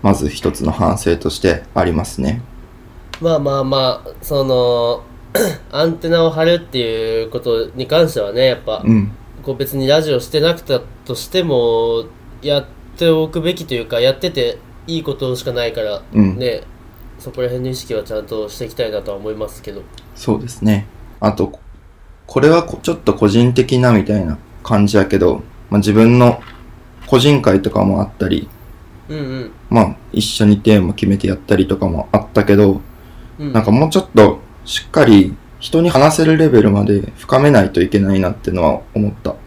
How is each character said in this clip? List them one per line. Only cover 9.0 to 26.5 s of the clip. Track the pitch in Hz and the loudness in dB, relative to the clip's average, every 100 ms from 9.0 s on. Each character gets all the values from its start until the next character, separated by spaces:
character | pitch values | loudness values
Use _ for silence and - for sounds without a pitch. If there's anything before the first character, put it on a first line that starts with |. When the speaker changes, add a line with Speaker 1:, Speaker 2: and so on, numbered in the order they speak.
| 101 104 - - | 2 -8 -20 -14
Speaker 2:
こ | - | -10
う | 131 | -8
別 | 139 139 | -6 -4
に | 131 | 2
ラ | 151 | 2
ジ | 156 | 2
オ | 127 | -4
し | - | -2
て | 151 | -2
な | 160 | 0
く | 165 | -2
た | - 127 - - | -4 -4 -4 -20
と | - 123 | -12 -10
し | - | -6
て | 185 | -4
も、 | 175 127 117 113 117 117 113 - - - | -2 0 0 0 0 -4 -6 -18 -20 -12
や | 143 143 | -4 -4
っ | - - - - | -4 -20 -20 -2
て | 170 | 0
お | 160 156 | 2 0
く | 170 | -4
べ | 160 | -4
き | 185 | -6
と | 156 | -6
い | 123 | -8
う | 113 | -4
か、 | 120 | 0
や | 127 | 0
っ | 131 | 0
て | 180 | -6
て | 135 120 - - - - | -4 -4 -6 -16 -20 -10
い | 165 | -8
い | |
こ | 151 | -6
と | 135 131 | -6 -6
し | 123 | -6
か | 139 | -8
な | 120 120 | -6 -6
い | |
か | 113 | -6
ら、 | 107 104 - | -6 -8 -4
Speaker 1:
う | 107 | 0
ん。 | 98 95 | 2 0
Speaker 2:
ね、 | 123 110 - - - - - - | -6 -6 -12 -20 -20 -20 -20 -18
そ | - | -16
こ | 127 | -8
ら | 123 | -6
辺 | 127 | -6
の | 127 | -8
意 | |
識 | 127 - | -10 -8
は | 110 | -8
ち | 104 | -6
ゃ | 107 | -10
ん | 104 | -8
と | 113 107 | -10 -10
し | - | -10
て | 117 | -14
い | |
き | |
た | - 113 | -8 -6
い | |
な | 104 | -6
と | 101 | -8
は | 98 | -10
思 | 107 | -10
い | |
ま | 107 107 | -8 -10
す | - | -12
け | - | -16
ど。 | 101 - - - | -16 -18 -20 -20
Speaker 1:
そ | - - 104 | -10 -4 -4
う | |
で | 120 | -4
す | - | -4
ね。 | 107 104 104 - - - | 0 0 -2 -18 -20 -4
あ | 107 | -4
と、 | 101 95 | -2 -6
こ-、 | - - - - - - - - | -6 -20 -20 -20 -20 -20 -20 -6
こ | 143 | 2
れ | 151 | 4
は | 170 | 4
こ-、 | 170 - | 0 -6
ち | - | -6
ょ | |
っ | 160 | -2
と | - | -2
個 | 98 107 | 2 2
人 | 107 123 | 4 4
的 | 123 120 127 | 2 0 2
な | 123 | 4
み | 113 | 2
た | 95 104 | 2 -2
い | |
な | 87 73 - - | -2 -6 -10 -18
感 | - 107 101 | -2 2 4
じ | 104 | 4
や | 98 | 2
け | 98 | 2
ど、 | 87 - - - - | 2 0 -8 -20 -2
ま | 104 | 0
あ、 | |
自 | 101 | 2
分 | 107 113 123 | 4 6 6
の | 123 - - | 4 2 -10